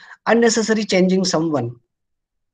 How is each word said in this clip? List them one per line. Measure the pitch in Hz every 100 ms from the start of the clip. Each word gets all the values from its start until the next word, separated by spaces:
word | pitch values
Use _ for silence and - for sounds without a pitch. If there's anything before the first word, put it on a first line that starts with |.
| - - -
unnecessary | 233 226 226 214 220
changing | 208 185 185 185
someone, | 185 156 165 147 120 - _ _ _ _ _ _ _